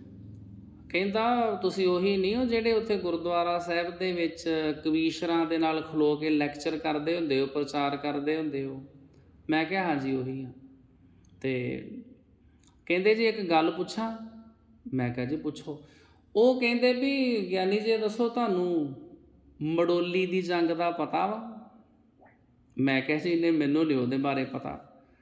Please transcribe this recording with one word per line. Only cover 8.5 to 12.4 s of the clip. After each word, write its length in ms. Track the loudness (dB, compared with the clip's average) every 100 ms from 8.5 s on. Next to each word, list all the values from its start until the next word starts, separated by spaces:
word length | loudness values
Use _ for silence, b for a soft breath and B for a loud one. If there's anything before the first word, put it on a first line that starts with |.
| -4
ਹੋ?" 200 | -6 -8 -14 -20 -20 b b -10 -2
ਮੈਂ 140 | 0
ਕਿਹਾ, 200 | 2 0
"ਹਾਂਜੀ, 320 | 0 0 0 -2
ਉਹੀ 280 | -2 -6
ਆ।" 80 | -10 -14 -20 -20 _ _ -20 -20 -20 -8
ਤੇ 440 | -4 -2 -2 -6 -8 -14 -16 -20 _ _